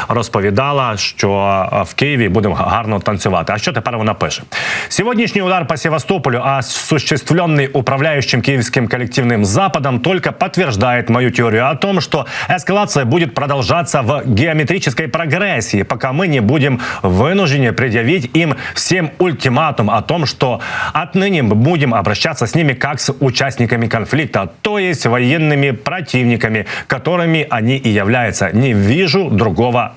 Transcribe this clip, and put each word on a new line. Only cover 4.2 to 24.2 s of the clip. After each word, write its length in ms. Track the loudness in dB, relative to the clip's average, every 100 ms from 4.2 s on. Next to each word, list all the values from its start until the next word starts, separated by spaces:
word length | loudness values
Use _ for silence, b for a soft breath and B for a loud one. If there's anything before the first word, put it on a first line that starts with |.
| -4 -6 -10 -8 B B B
"Сьогоднішній 520 | -2 0 0 0 0
удар 260 | 0 0 0
по 100 | -2
Севастополю, 600 | -2 -2 0 -2 0 0
осуществленный 1300 | 0 0 -2 -6 -2 0 0 -2 0 0 2 2 0
управляющим 680 | 0 0 0 0 0 0 0
киевским 460 | 0 0 0 -2 0
коллективным 580 | -2 -2 0 0 2 2
Западом, 540 | 2 0 0 0 0
только 320 | 0 0 -2
подтверждает 800 | -2 -2 0 -2 2 2 2 2
мою 220 | 2 2
теорию 340 | 2 2 2 2
о 100 | 0
том, 260 | 0 0
что 240 | 0 -2 -4 B B
эскалация 560 | -2 0 0 2 0 2
будет 280 | 2 0
продолжаться 680 | -2 -2 0 0 0 0 0
в 200 | 0 0 2
геометрической 840 | 2 2 2 0 0 -2 -2 -2
прогрессии, 760 | -2 -2 0 0 -2 -2 -2
пока 280 | -2 -2 -2
мы 160 | 0 2
не 140 | 2
будем 380 | 2 2 2 0 B B
вынуждены 680 | 0 2 2 2 2 2 2
предъявить 580 | 0 0 2 2 0 0 0
им 200 | 0 -2 B
всем 360 | B 0 0 0 0
ультиматум 720 | 0 0 0 2 2 0 0
о 120 | 0
том, 240 | 0 0 -2
что 340 | 0 -2 -2 B B B
отныне 480 | -4 -2 0 2 2
мы 140 | 2 4
будем 320 | 4 2 2
обращаться 580 | 0 0 0 -2 -2 -2
с 100 | 2
ними 180 | 0
как 260 | 0 -2 -4
с 140 | -4 0
участниками 680 | 0 0 -2 0 0 0 0
конфликта, 640 | -2 -2 -2